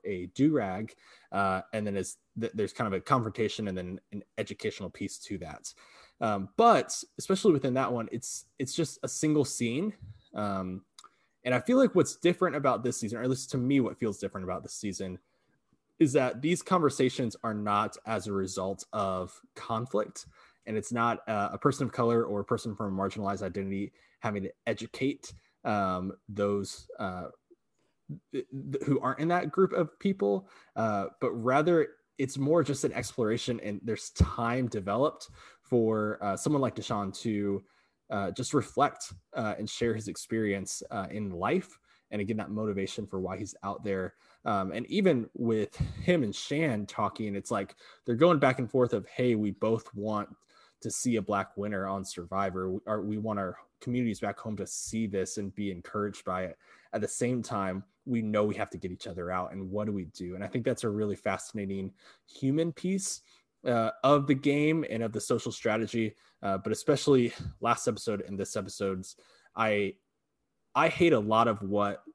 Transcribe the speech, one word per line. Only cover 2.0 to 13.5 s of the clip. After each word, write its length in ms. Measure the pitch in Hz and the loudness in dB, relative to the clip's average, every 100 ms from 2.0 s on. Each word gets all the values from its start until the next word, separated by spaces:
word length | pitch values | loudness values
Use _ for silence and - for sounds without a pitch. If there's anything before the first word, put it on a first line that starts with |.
| 90 - _ - | -4 -8 _ -6
th-, 120 | 113 107 | -4 -2
there's 180 | 101 | -2
kind 140 | - 110 | 0 -2
of 60 | |
a 60 | 95 | 0
confrontation 680 | - 131 110 104 107 - 104 | 2 2 2 0 -2 -2 -4
and 100 | 92 | -4
then 220 | 90 95 - | -6 -10 -10
an 120 | 104 - - | -12 -8 -6
educational 520 | 104 101 107 - 92 | -6 -4 -6 -6 -8
piece 280 | - 101 - | -6 -8 -8
to 180 | - 98 | -10 -10
that. 340 | 82 73 - - - - - - | -10 -12 -14 -18 -20 -20 -20 -4
Um, 300 | 113 101 95 - | 0 0 0 6
but 440 | 233 170 - - - - | 8 8 4 -4 -10 -8
especially 340 | - 190 214 | 0 4 6
within 220 | 147 135 131 | 6 4 2
that 160 | 113 | 2
one, 180 | 120 110 | 0 -4
it's, 340 | 117 - - - - | -6 -8 -10 -10 -6
it's 160 | 135 | -4
just 240 | - 156 - | -2 -2 -4
a 40 | 127 | -8
single 380 | - 156 151 131 | -2 2 4 2
scene. 480 | - 117 127 208 - - - _ | 0 -2 0 -2 -6 -12 -20 _
Um, 480 | - 104 98 92 92 - - - _ _ _ | -4 -2 -2 -4 -6 -10 -20 -20 _ _ _
and 100 | 127 | 0
I 60 | 123 | 2
feel 180 | - 254 | 4 6
like 160 | 247 | 6
what's 220 | 180 - - | 6 2 2
different 400 | 170 175 180 143 | 2 4 2 2
about 280 | 139 110 | 2 2
this 160 | 120 - | 0 -2
season, 200 | 110 113 | -4 -2
or 20 | |
at 80 | 127 | -2
least 220 | 131 - | -2 -2